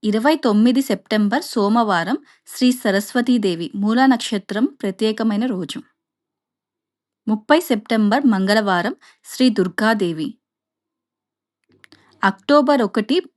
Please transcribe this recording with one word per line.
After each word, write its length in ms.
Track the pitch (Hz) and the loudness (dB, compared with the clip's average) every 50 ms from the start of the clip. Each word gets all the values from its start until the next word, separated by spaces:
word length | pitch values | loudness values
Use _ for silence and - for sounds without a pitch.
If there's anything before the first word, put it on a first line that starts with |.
| - | -2
ఇరవై 300 | 214 208 220 220 285 320 | -2 -2 2 2 2 0
తొమ్మిది 460 | 311 - 247 208 208 220 240 254 254 | 2 2 0 2 4 4 4 2 2
సెప్టెంబర్ 640 | 269 - 220 190 _ _ 220 214 208 202 214 285 370 | 0 0 -4 -6 _ _ -2 0 0 0 0 -2 -4
సోమవారం 720 | - - 240 202 202 214 240 233 208 190 170 165 180 247 - - _ _ _ _ - | -4 -4 -2 0 2 2 0 2 2 0 -2 0 -2 -4 -6 -6 _ _ _ _ -20
శ్రీ 200 | - - 254 254 | -6 0 0 0
సరస్వతీదేవి 960 | 254 254 - 220 190 196 202 - - 247 240 247 247 240 202 190 175 165 170 - - | 0 0 -2 0 0 0 -2 -2 -4 -4 0 0 0 0 0 -2 -2 -2 -6 -8 -6
మూలా 300 | 202 196 208 220 247 262 | -4 -2 0 2 2 4
నక్షత్రం 600 | 269 254 233 - - - 202 190 _ 202 208 247 - - | 4 2 2 0 -4 -6 -6 -6 _ -4 -2 -2 -4 -4
ప్రత్యేకమైన 720 | _ - 202 190 - 220 220 214 214 226 226 208 202 233 | _ -8 -8 -4 -2 -2 -2 -2 -2 -2 -2 -2 -2 -2
రోజు, 340 | 254 220 180 175 143 - - - _ _ _ _ _ _ _ _ _ _ _ _ _ _ _ _ _ _ _ _ _ _ _ _ _ _ _ _ 220 | -2 -4 -4 -6 -8 -10 -14 -14 _ _ _ _ _ _ _ _ _ _ _ _ _ _ _ _ _ _ _ _ _ _ _ _ _ _ _ _ -4
ముప్పై 320 | 214 208 - - 294 330 | -4 -4 2 2 2 2
సెప్టెంబర్ 640 | 359 - 254 208 208 - 226 220 214 202 220 269 311 | 4 0 -4 -4 -2 -4 -2 0 2 2 0 2 2
మంగళవారం 720 | 269 214 190 190 190 208 220 214 202 185 175 175 214 339 _ _ - _ _ _ | 2 2 2 0 2 2 0 2 0 0 0 -2 -4 -6 _ _ -20 _ _ _
శ్రీ 220 | - - - 254 254 | -18 -4 0 2 2
దుర్గాదేవి, 800 | 214 208 185 185 - - 214 220 226 208 196 175 165 156 156 139 113 _ _ _ _ _ _ _ _ _ _ _ _ _ _ _ _ _ _ _ _ _ _ _ _ _ _ _ _ _ - _ - _ _ _ _ _ - | 2 2 0 -2 -2 -2 0 0 0 0 -2 -4 -4 -4 -6 -8 -8 _ _ _ _ _ _ _ _ _ _ _ _ _ _ _ _ _ _ _ _ _ _ _ _ _ _ _ _ _ -20 _ -20 _ _ _ _ _ -2
అక్టోబర్ 580 | 196 202 - _ - 285 294 285 254 294 269 | -2 -2 -2 _ 2 2 4 4 4 2 2
ఒకటి 360 | 233 196 - 226 208 - 262 359 370 - _ | 0 0 0 -4 -2 0 -2 -2 -2 -4 _